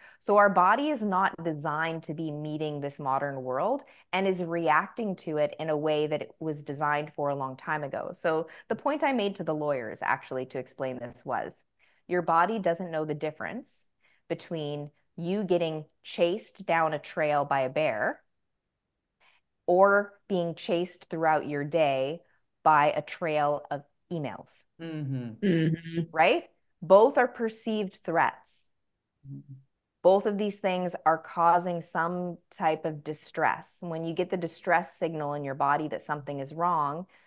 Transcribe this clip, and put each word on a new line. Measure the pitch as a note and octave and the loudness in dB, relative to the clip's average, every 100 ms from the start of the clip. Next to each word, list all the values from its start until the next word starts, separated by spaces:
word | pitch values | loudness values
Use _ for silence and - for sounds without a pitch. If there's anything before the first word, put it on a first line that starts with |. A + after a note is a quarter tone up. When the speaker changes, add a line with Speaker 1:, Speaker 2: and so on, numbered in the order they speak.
| - - | -20 -8
Speaker 1:
So | - G3+ | 2 6
our | G3+ | 8
body | F3+ F3+ A#3 D4 | 8 6 4 2
is | C#4 | -2
not | G#3 F#3 F#3+ - | 0 2 0 0
designed | E3 D3+ D#3 D3+ E3 E3 | -4 -4 -2 -2 -2 -4
to | D#3+ | -6
be | D#3 D#3+ | -6 -6
meeting | D3 D3+ D3+ D#3 D3 | -6 -6 -4 -4 -4
this | C#3 C#3+ | -6 -6
modern | C#3 C3+ C#3+ C3+ | -2 -2 -2 -4
world | B2+ C3 F#3+ C#4 - - _ | -4 -2 0 -2 -6 -20 _
and | F#3 F#3+ | -2 0
is | F#3 | 0
reacting | E3+ E3+ D#3+ D3+ G3 - G#3+ F3+ | -2 0 2 4 2 -4 -6 -6
to | - D3+ | -4 0
it | D3 - | 0 -2
in | D#3+ | -2
a | D3+ | 0
way | D#3 D3+ D3+ | 2 2 0
that | D3 | -2
it | - - | -6 -8
was | D#3+ D3 | -6 -6
designed | D3 C#3 D3 D3 D3+ | -8 -4 0 0 -4
for | - C#3+ | -4 -4
a | C#3+ | -2
long | C3 C3 | -6 -8
time | - D#3 | -6 -6
ago. | C#3 - - | -4 -8 -8
So | - E3+ D#3+ E3 - - | -4 -2 0 -2 -8 -8
the | A#3 | -4
point | C#4+ D4 | -2 0
I | D4 | 0
made | B3+ G3+ G3 | 0 0 -2
to | |
the | D#3+ | -4
lawyers | D3+ D3+ C3+ A2 - | -2 0 -2 -4 -4
actually | G2 C3+ - C3 C3 | -2 -2 -2 -6 -6
to | C3+ | -8
explain | B2 - C3 B2 | -10 -8 -6 -6
this | A#2+ - C#3+ | -10 -12 -6
was, | A#2 - - _ _ _ _ - | -6 -6 -10 _ _ _ _ -4
your | F3+ | -2
body | E3+ E3 F#3 A3+ | 2 4 2 2
doesn't | F3+ E3+ F3+ | 0 -2 -2
know | D#3+ | -4
the | D#3 | -4
difference | D3+ D#3 D3+ E2 A#3+ D#4 - _ _ _ _ - | -4 -6 -6 -8 -10 -14 -20 _ _ _ _ -8
between | - - E3 D3 D3 D3 _ _ - | -8 -6 -6 -6 -6 -10 _ _ -8
you | E3+ G3+ | -4 -2
getting | F#3 F3 E3 D#3 D3+ _ | 2 2 0 -4 -10 _
chased | - - E3+ G#3+ - - G3 | -10 0 0 0 -6 -8 0
down | E3 D#3+ | 2 2
a | D3+ | -2
trail | - - D3+ D3 C#3+ | -6 -2 0 2 2
by | C#3 | 0
a | C3 | 0
bear | D3+ D3+ G#2+ D#3+ D4+ _ _ _ _ _ _ _ _ _ _ _ _ _ _ - | 0 0 0 -2 -4 _ _ _ _ _ _ _ _ _ _ _ _ _ _ 2
or | F3+ G3 G3+ G3+ - - | 6 6 6 2 -6 -4
being | F#3 E3+ D#3+ | -2 -2 -6
chased | - E3+ F3+ - - | -2 -2 -2 -8 -10
throughout | E3 D#3+ D3+ C#3 | -2 2 2 0
your | C#3+ | -4
day | D3 D#3+ D3 C3+ C3+ E3 _ _ _ _ | -2 2 2 2 -2 -6 _ _ _ _
by | D#3+ D3+ D3 | 4 6 6
a | D3+ | 2
trail | D3 - E3+ D3+ D3 C#3+ - | -4 -6 -2 0 2 0 -4
of | C#3+ - _ - | -8 -10 _ -10
emails. | E3+ C3 F#2+ - - - - | -6 -6 -8 -16 -20 -20 -14
Speaker 2:
Mm-hmm. | E3 D#3 C#3 C3 A#2+ A2 G3+ | -10 -6 -4 -4 -6 -2 2
Speaker 3:
Mm-hmm. | E3 D#3+ E3 E3 E3 E3 | 2 2 0 -2 -4 -2
Speaker 1:
Right? | D#3+ F3 E4 - _ _ _ | 4 4 4 -2 _ _ _
Both | D#3+ G3 B3 C#4 | 6 8 8 6
are | B3 | 2
perceived | B3 A3+ A3+ A3+ G#3+ F#3+ - | 2 -6 -4 -4 -4 -4 -8
threats. | - E3 C3+ - - - - _ _ _ _ _ C3+ | -2 2 2 0 -14 -20 -20 _ _ _ _ _ -16
Speaker 2:
Mm-hmm. | C#3 - - _ _ _ _ | -16 -16 -20 _ _ _ _
Speaker 1:
Both | F3+ D4 A3+ | 6 6 4
of | G3+ | 0
these | G#3 G3+ | -2 -2
things | F#3+ F3+ F3+ - D#3 | -2 -2 -2 0 2
are | D#3+ | 2
causing | - - E3+ F3 F3+ E3+ | 0 2 4 4 2 -4
some | E3 E3+ E3 F3+ F3+ E3+ _ - | -4 -2 -2 -2 -6 -8 _ -4
type | E3 D#3 D#3+ | 0 0 -2
of | D3+ | -6
distress. | D3 D#3 - - C3+ - - - | -8 -10 -10 -2 0 0 -6 -12
When | F3 D#3+ | -8 -6
you | E3 D#3+ | -4 -2
get | F3+ | -2
the | F#3+ | -2
distress | E3 - F#3+ E3+ F3 - | -4 -6 2 2 0 -4
signal | E3 D#3+ D3 D3 | -4 -2 -4 -4
in | |
your | C#3 | -4
body | C#3 C#3+ D3 D3+ | 0 2 2 0
that | - | -6
something | - D3+ C#3 C#3 | -6 -6 -6 -8
is | C3+ | -8
wrong, | D#3 F3 E3 C#3+ D#3 F#3+ _ | -2 0 0 0 -4 -10 _